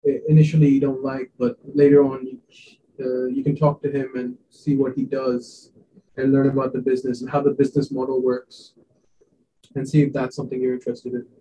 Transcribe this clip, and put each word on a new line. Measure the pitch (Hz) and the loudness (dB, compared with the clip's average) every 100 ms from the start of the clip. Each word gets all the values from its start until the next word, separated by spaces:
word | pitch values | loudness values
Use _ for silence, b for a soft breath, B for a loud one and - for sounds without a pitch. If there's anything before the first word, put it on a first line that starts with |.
| 147 | -2
i-, | 139 156 | -2 4
initially | 156 151 160 147 | 4 6 4 4
you | 135 | 4
don't | 135 131 | 0 -4
like, | 135 131 127 _ | -6 -8 -10 _
but | 123 - 139 143 | -4 -4 -8 4
later | 143 143 | 6 8
on, | 135 131 127 127 _ _ - _ _ - | 6 0 -10 -14 _ _ -20 _ _ -10
uh, | 127 127 127 | -6 -4 -4
you | 135 | -2
can | 135 - | -2 0
talk | 151 151 | 0 0
to | 143 | -4
him | 139 131 127 | -4 -6 -6
and | 123 123 _ | -8 -10 _
see | _ - 135 | _ -2 0
what | 131 131 | 0 -2
he | |
does | 131 135 131 123 120 - _ _ _ _ _ - | -6 -4 -2 -4 -6 -20 _ _ _ _ _ -4
and | 135 | 2
learn | 135 135 | 2 2
about | 131 131 | 0 -4
the | 131 | -4
business | 127 127 131 117 | -2 -2 -2 -8
and | 127 | -4
how | 147 | 0
the | 143 | 0
business | - 135 147 143 | 0 0 0 -2
model | 135 131 131 | -4 -4 -2
works | 127 123 - - - _ _ _ _ _ _ _ _ _ _ 139 | 0 -2 -6 -20 -20 _ _ _ _ _ _ _ _ _ _ -8
and | 131 | 0
see | 151 | 2
if | 139 | 2
that's | 131 127 - | 0 -6 -6
something | 120 127 | -8 -4
you're | 127 | -2
interested | 123 123 120 123 | -2 -6 -8 -8
in. | 120 120 _ | -10 -10 _